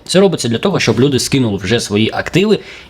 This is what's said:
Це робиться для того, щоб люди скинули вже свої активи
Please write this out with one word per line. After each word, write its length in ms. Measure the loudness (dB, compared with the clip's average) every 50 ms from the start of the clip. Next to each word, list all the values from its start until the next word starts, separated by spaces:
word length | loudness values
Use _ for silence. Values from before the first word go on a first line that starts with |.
| -8
Це 140 | -2 2 2
робиться 280 | 4 4 2 0 -2
для 100 | -4 -2
того, 220 | -2 -2 -2 -2 0
щоб 200 | 0 0 2 2
люди 200 | 2 2 2 0
скинули 380 | 0 0 0 0 0 0 -2
вже 220 | -4 -2 -2 -2 -2
свої 320 | -2 -2 0 0 0 0 -2
активи 460 | -4 -6 -2 0 0 2 2 0 0 -2 -8 -20 -20 -10